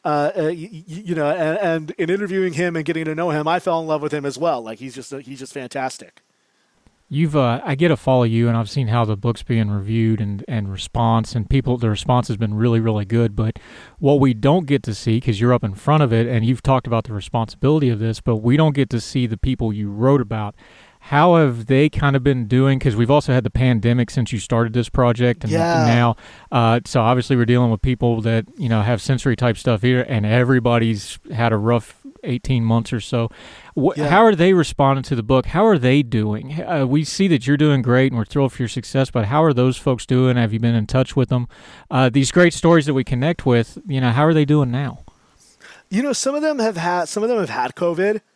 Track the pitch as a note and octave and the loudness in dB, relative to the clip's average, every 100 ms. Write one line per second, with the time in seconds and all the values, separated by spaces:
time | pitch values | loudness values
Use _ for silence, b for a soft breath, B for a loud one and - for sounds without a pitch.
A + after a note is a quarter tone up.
0 | D#3+ D3 D3 G3 D#3 E3+ F3+ E3 F3 E3 | -2 0 0 -2 -4 -4 -12 -16 -14 -12
1 | G#3 D#3+ D3 F3 D#3+ D#3+ F#3 E3 D#3 - | -6 -2 -2 0 -2 -2 -2 -2 -6 -6
2 | E3 G3 G3+ F#3+ F#3 D3+ F3+ E3 D#3 D#3+ | -2 -2 -2 -2 -2 -2 -4 -4 -4 -4
3 | D#3+ D#3 F3 D3+ D#3 F3 F3+ E3 D#3+ D3+ | -4 -4 -2 -2 0 -2 0 -2 -2 -4
4 | D3 D3 C#3+ B2+ E3+ C3 A2 A2+ C3 B2 | -2 -4 -6 -2 -2 -2 -8 -14 -14 -16
5 | B2 C#3 B2+ C3+ C3 C#3+ B2+ C#3 C3 - | -14 -16 -16 -18 -14 -14 -10 -8 -8 -10
6 | F2+ _ _ _ _ _ _ _ _ _ | -20 _ _ _ _ _ _ _ _ _
7 | _ C#3 D#3+ D3+ B2 A#2+ G#3+ C#3 E3+ D3 | _ -2 0 2 0 0 -4 0 0 0
8 | - B2+ A#2 A2+ A#2 A#2 G#2+ C#3+ A#2 A#2+ | 2 2 2 2 0 0 -2 -4 -2 0
9 | A2 G2+ A#2+ A2+ - A#2 G#2 G#2 G2 A2+ | -2 -2 -4 -6 -2 -2 0 -4 -2 0
10 | A2 A2 G2+ G2+ - A2+ G2 F#2+ - A#2+ | 0 0 -4 -6 -6 -6 -6 -8 -6 -2
11 | A2+ A2+ A2 A#2+ G2 C3+ C3 B2 A#2 G2+ | 2 0 0 -6 0 0 0 -2 0 -2
12 | - B2 - G#2 A2 G#2+ A#2+ A#2 A2+ G#2+ | 0 0 0 -4 -4 0 2 2 0 -2
13 | G2+ A#2 A#2 G2+ A2+ - B B B B | -2 0 0 -2 -4 -6 B B B B
14 | C#3 D3 C3+ A2 C#3 F3+ C#3+ C#3 - G2+ | 2 4 2 2 2 2 0 -2 -2 -6
15 | - A2+ B2 G2+ A#2+ B2 G#2+ G2 - D3+ | -2 0 0 0 2 2 0 -4 0 2
16 | C3+ A2+ A#2+ A#2+ A2+ B2 - C3 B2 A#2 | 4 2 0 0 0 0 0 0 0 -4
17 | A2+ G#2 - A#2+ A2+ - C3 D#3 C3 G#2+ | -4 -10 -6 -4 -4 -2 0 2 2 0
18 | A2+ A2 - A2 A#2+ D3 D#3 C#3 B2+ A#2 | -4 -4 -2 0 2 4 4 2 -2 -2
19 | - C3+ A#2+ G#2+ C3 B2+ A2+ G#2 G#2 G2+ | -4 -4 -2 -2 -2 -2 -4 -4 -6 0
20 | B2+ C#3 A2 A2+ G#2 - b b b b | 2 2 0 -6 -6 -10 b b b b
21 | - D3 F3 E3+ D3 A#2 A2 C3 D3+ - | -2 2 6 6 4 0 0 2 2 2
22 | C#3+ C#3 C3 B2+ G#2+ B2+ C3+ C3+ C3+ G#2+ | 0 2 0 0 0 2 2 2 0 0
23 | A#2 D3 - B2+ G#2+ - C3 A#2 A#2 B2 | 2 2 2 0 0 0 2 2 2 0
24 | A#2 - A2 A2 - A#2 A#2 A#2 A#2 - | 0 -2 -4 -6 -2 0 0 -2 -2 0
25 | B2 A#2 B2 A#2 G#2+ E3 E3 E3+ A#2 A#2+ | 2 2 0 0 -2 0 2 2 4 4
26 | A#2+ A#2 B B B B2+ A2+ A#2 - B2+ | 2 -2 B B B 0 2 0 0 0
27 | A2+ B2+ - B2+ A#2 B2 A#2+ A2 C3 B2 | 2 2 2 0 4 2 2 0 -2 0
28 | A#2+ A2+ A2+ A2+ G2+ - B2+ A2+ G#2 A#2 | 0 0 0 -2 -4 -8 -2 0 0 -2
29 | - B2+ C3+ A2+ B2 G#2+ - A2 B2 B2+ | -2 -2 0 0 0 0 -2 0 2 0
30 | - A#2 G#2+ A#2+ B2 C3 A#2+ A#2 A2+ G#2 | 0 -2 0 2 4 2 2 2 0 -2
31 | - - - A#2+ A#2 G#2+ A2 A#2+ - - | -8 -16 -8 -2 0 0 2 0 -2 -20
32 | C4+ - F#3 B2 - B2+ A2+ A2+ A2 A#2+ | -20 -12 -6 -6 -2 0 2 0 0 -6
33 | - A#2+ A#2 B B B B - C3 - | -4 -4 -4 B B B B -2 -2 0
34 | D3 F3+ A3+ F3+ F3+ F#3 D3 - C#3 C3+ | 2 4 4 4 4 4 0 0 0 0
35 | B2+ B2 G#2+ C3 - E3+ A3 F3 B2+ C#3 | -2 -4 2 0 2 2 2 4 4 2
36 | B2 A2+ G#2+ G#2 C3 D3+ - D#3 C3 D3 | 2 -2 -2 -4 -8 -10 -4 -2 0 0
37 | D3+ - G3 D3 A#2+ C#3+ D3+ C#3 B2 B2 | -2 -2 0 2 0 2 2 2 2 2
38 | C3 B2 G#2+ D3 C3+ - A#2 C3 - C3+ | 2 0 -2 -2 -2 -2 -6 -6 -4 -2
39 | C3 B2 G#2 D3 D#3+ B2+ B2+ B2 - B2 | 0 -2 0 2 2 4 2 0 -2 -2
40 | - B2+ B2+ B2 A2+ A2 A#2 A#2 G#2 C3 | 0 2 2 2 0 0 0 0 0 0
41 | B2+ - B2 B2+ A#2+ B B B B C3 | 0 0 0 -2 -4 B B B B 0
42 | C3 C3 B2+ F3 F3 - E3+ E3+ D3 C3+ | 2 2 2 4 4 4 4 4 4 -2
43 | - B2+ D3 E3+ C#3 A#2+ A2+ - G3+ C3+ | -2 -2 -2 -2 2 2 0 -8 -6 -2
44 | B2+ A#2 D#3 D#3 C#3+ D3+ C3 B2 C#3 B2 | 0 2 2 2 2 2 2 -2 -6 -12
45 | - b b b b _ B B _ F#3+ | -20 b b b b _ B B _ -2
46 | C#4+ A#3+ C4+ D4 D#4 C#4+ A3 F3 E3+ F3+ | -2 -2 -2 0 -2 0 -2 -2 -2 -2
47 | - - A3 A#3 D3+ A2+ B2 - F3 E3 | -2 -2 0 0 -2 -4 -6 -2 -4 0
48 | G3 G#3+ _ | -2 -2 _